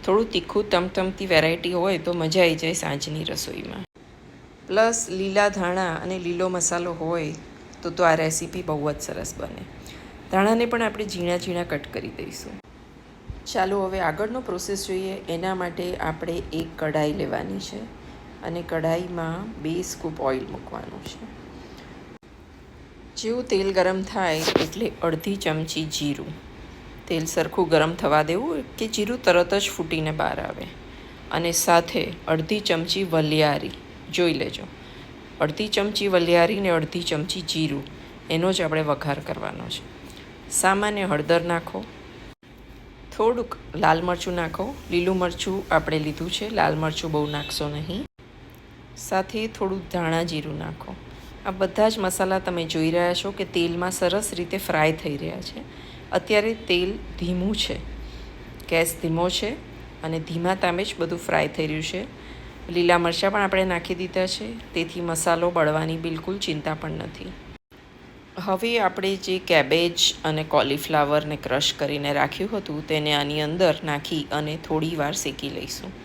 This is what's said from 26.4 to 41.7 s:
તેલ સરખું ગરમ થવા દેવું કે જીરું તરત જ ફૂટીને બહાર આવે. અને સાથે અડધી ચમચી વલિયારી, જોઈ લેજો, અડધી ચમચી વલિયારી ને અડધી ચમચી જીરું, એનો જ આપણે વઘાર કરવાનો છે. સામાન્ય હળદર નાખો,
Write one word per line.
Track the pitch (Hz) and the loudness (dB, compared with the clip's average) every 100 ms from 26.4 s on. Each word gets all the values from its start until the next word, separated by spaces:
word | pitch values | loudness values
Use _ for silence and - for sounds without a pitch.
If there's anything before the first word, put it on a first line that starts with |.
| - - - - - - - | -14 -16 -16 -16 -16 -16 -2
તેલ | 165 | -2
સરખું | 160 - 160 - 175 | 0 0 0 2 4
ગરમ | 160 160 | 6 4
થવા | 170 165 151 | 2 4 4
દેવું | 151 175 285 311 - - | 4 0 0 -4 -6 -4
કે | 226 | -4
જીરું | 220 208 247 | 0 0 2
તરત | 190 175 175 | 6 6 6
જ | 196 196 | 2 0
ફૂટીને | - 160 160 156 | -4 -2 0 -2
બહાર | 156 - - | 0 -2 -2
આવે. | - - - - - - - - - | -6 -8 -10 -12 -16 -16 -16 -16 -4
અને | 151 170 | -2 0
સાથે | 170 - 170 170 - - 170 - | 2 6 6 6 -2 -2 -6 0
અડધી | 160 160 214 | 0 2 0
ચમચી | 208 165 165 196 | 2 0 2 -2
વલિયારી, | 190 160 151 156 151 143 - - - - - | 2 2 4 4 4 4 -2 -10 -14 -16 -6
જોઈ | - 175 | 2 2
લેજો, | - - - - - - - - - - - | 2 -2 -6 -12 -14 -16 -16 -16 -16 -16 -2
અડધી | 156 151 214 | 0 0 0
ચમચી | 208 202 208 202 | 2 2 0 4
વલિયારી | 185 170 175 170 196 | 4 6 8 6 4
ને | 196 | 4
અડધી | 165 156 175 | 2 2 -2
ચમચી | 170 156 151 185 | -2 -2 -2 -4
જીરું, | 160 160 156 139 139 - - - - | -2 0 0 0 -6 -14 -16 -16 -2
એનો | 160 180 | 2 2
જ | 185 | 2
આપણે | 165 156 | 2 2
વઘાર | 151 139 151 139 | 2 0 0 -2
કરવાનો | - - 50 - - | -4 -6 -6 -6 -8
છે. | - - - - - - - - | -8 -10 -16 -16 -16 -16 -16 -4
સામાન્ય | - 185 196 208 208 | 2 4 4 2 0
હળદર | 190 147 147 170 | 0 0 4 4
નાખો, | 170 170 - | 4 -2 -2